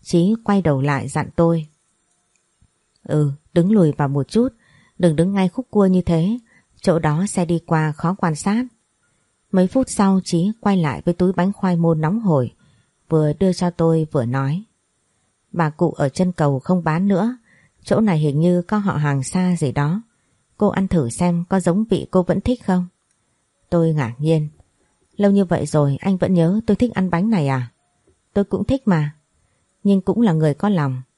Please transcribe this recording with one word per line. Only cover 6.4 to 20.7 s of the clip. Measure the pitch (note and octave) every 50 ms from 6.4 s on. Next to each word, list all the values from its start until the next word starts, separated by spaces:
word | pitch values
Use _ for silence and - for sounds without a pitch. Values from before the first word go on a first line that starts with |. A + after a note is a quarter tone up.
| _ _ _ _ _ _ _ _
chỗ | - G3+ E3 E3+
đó | D#3+ D#3 D3 D#3 F#3
xe | G#3 - - F3+
đi | D#3+ F3 E3 -
qua | - E3+ D#3+ D#3 D#3
khó | D3+ - - E3 F#3
quan | - - E3+ D#3
sát." | D3+ - G3 G#3 A3+ B3+ B3 _ _ _ _ _ _ _ _ _ _ _ _ _ _ _ _
Mấy | - F#3 F3+ F#3
phút | - C4 C4 -
sau | - - G3+ G3 F#3+ F#3+ F3+
Chí | - - E3+ E3 G3+ A3 _
quay | - G#3 G3 F#3
lại | E3 D3 B2+ D2 -
với | - F3
túi | _ F3+ F#3 F#3+
bánh | - F3 F#3+ G#3
khoai | - - F#3 F3+
môn | E3 E3+ E3 E3 D#3
nóng | D#3 D#3 F#3+ A3+
hổi, | A#3 G3 D#3+ C#3 B2 A2+ _ _ _ _ _ _ _ _ _ _ _ _
vừa | D#3+ D#3 D3+ D3+ D3
đưa | D3+ G3 F#3 F3+
cho | - F3+ F3
tôi | E3+ - E3 E3 E3 D#3+ D#3 D3+
vừa | - D#3 A#2
nói: | A#2 B2 C3+ C3+ C3+ D3+ F3+ A3 _ _ _ _ _ _ _ _ _ _ _ _ _ _ _ _ _
"Bà | - E3+ E3 D3+
cụ | D3+ - F3 D#3+
ở | - - C#3+ C#3
chân | - - F3+ F3+
cầu | F3 - D#3+ C#3+ C#3 C3
không | - - F#3 F3+ E3
bán | E3 D#3 E3+ F#3+ G3+
nữa, | G3+ E3+ G3 A#3 B3 B3 _ _ _ _ _ _ _ _ _
chỗ | - - -
này | A3 G#3+ F3 D#3
hình | D#3 D3+ C3+ D3
như | E3 F3+ F3+ F3
có | F3 - A3 G#3
họ | G3+ G3+ -
hàng | D3 D3 D3 C#3 C#3 C3
xa | - - F#3 F#3 F3+ F3+
gì | E3 D#3 C3+
đó. | - C#3+ C#3+ D3 E3+ G#3+ A#3 _ _ _ _ _ _ _ _ _ _ _
Cô | G#3
ăn | G3+